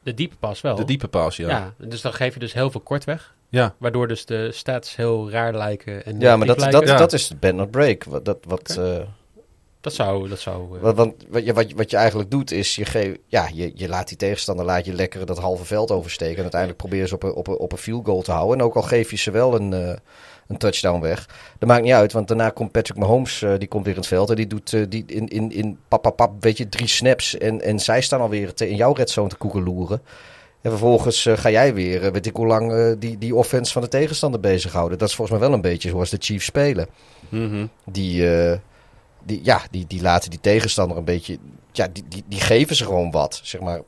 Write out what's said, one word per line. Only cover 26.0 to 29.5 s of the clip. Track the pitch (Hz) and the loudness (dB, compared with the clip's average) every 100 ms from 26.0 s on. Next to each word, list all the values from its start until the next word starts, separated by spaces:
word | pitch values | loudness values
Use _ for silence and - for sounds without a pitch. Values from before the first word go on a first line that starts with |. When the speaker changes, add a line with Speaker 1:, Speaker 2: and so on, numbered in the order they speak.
Speaker 3:
pap, | 117 - | 0 2
pap, | 120 101 | 0 2
weet | 110 110 | 0 0
je, | 110 | -4
drie | - 120 | -2 0
snaps | - 123 127 - - | 2 4 2 0 -2
en, | 110 110 | -2 -2
en | - 107 | -2 -2
zij | - 113 | 2 2
staan | - 135 | 2 0
alweer | 117 104 98 | 0 -2 -4
te, | - 107 | -4 -4
in | 101 | 2
jouw | 120 | 2
red | 143 117 | 4 0
zone | - 101 | 0 -2
te | - | -2
koekeloeren. | 104 | -4